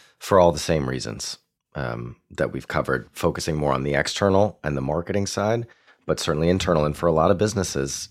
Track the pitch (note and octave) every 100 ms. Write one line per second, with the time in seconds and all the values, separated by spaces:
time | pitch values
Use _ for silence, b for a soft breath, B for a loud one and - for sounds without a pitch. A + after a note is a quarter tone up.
0 | b b - G2 F2 D2+ - D#2+ C2 B1+
1 | A1+ A1 - - _ _ _ C#2+ B1 A#1
2 | A#1+ - _ - C2+ C2+ - D2 C2+ C2
3 | - - E2+ - - D2+ D2 C2 C#2 C#2+
4 | - - G2+ F#2+ G#2 - D2+ C#2 C2+ D#2+
5 | E2+ G2 G2+ - G#2 A#2 A#2 b b b
6 | - D2+ - D2+ E2 F#2 - D#2+ D2+ D2
7 | E2+ D#2 F2 F2+ - G2 E2+ C#2 C#2 -
8 | -